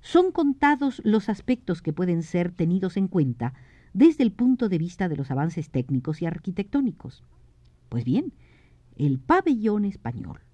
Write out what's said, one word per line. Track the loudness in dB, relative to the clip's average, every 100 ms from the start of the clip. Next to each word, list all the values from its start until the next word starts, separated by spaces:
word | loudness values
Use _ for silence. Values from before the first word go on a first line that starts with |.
son | 2 2 2
contados | 2 0 2 2 2 0 -2
los | 2 2 2
aspectos | -4 -2 -4 -2 -4
que | -4
pueden | -2 0 0
ser | -2 -2 -2
tenidos | -2 0 0 0 -2
en | 0
cuenta | 0 0 -2 -6 -8 -20 -20 -10
desde | 4 4 6
el | 0
punto | 2 2 2 2
de | 0
vista | -2 -4 -4
de | -2
los | -2
avances | -2 -2 -4 -4
técnicos | -4 -2 -2 -2 -4
y | -4
arquitectónicos. | -4 -8 -8 -4 -2 -2 -4 -16 -18 -20 -20 -20 _ _ _ _
Pues | -6
bien, | 0 -2 -2 -10 -20 _ _ _ _ -2
el | 0 0
pabellón | 2 2 2 0 0 0 -2
español | -4 -10 -8 -12 -14 -20